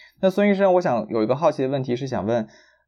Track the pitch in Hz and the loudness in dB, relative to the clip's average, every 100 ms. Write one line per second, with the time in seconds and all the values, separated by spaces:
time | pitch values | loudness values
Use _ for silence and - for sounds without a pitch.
0 | - _ 190 190 208 196 196 180 175 120 | -20 _ -2 2 2 2 4 2 2 -2
1 | - 113 110 131 165 143 131 139 123 120 | -2 -2 0 0 0 0 -2 -2 -4 -4
2 | 135 117 98 117 110 - _ _ | -4 -4 -2 -2 -4 -12 _ _